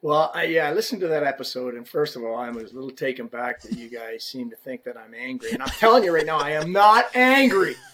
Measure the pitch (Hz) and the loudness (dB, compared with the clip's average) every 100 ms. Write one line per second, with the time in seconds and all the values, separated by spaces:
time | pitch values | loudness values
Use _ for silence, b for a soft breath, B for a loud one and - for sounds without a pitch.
0 | 160 147 160 165 165 165 151 165 220 214 | 2 2 2 0 0 2 2 0 -2 -2
1 | 180 156 143 135 127 - 127 120 120 160 | -2 0 0 -2 -6 -6 -8 -8 -8 -2
2 | 147 131 117 113 120 120 110 120 135 135 | -2 -4 -6 -6 -6 -8 -12 -12 -14 -6
3 | 139 123 117 117 123 120 107 117 117 120 | -6 -6 -8 -8 -8 -8 -10 -12 -10 -12
4 | 113 113 - 131 120 113 - 127 - 117 | -12 -12 -12 -10 -12 -12 -14 -12 -12 -14
5 | 110 117 123 127 226 - 135 - 226 247 | -18 -14 -10 -8 -6 -6 -6 2 6 6
6 | 196 165 156 156 143 156 160 190 208 220 | 4 0 0 -2 -2 -2 -2 6 8 8
7 | 233 247 254 262 269 196 170 127 - | 4 2 4 6 4 4 0 -2 -14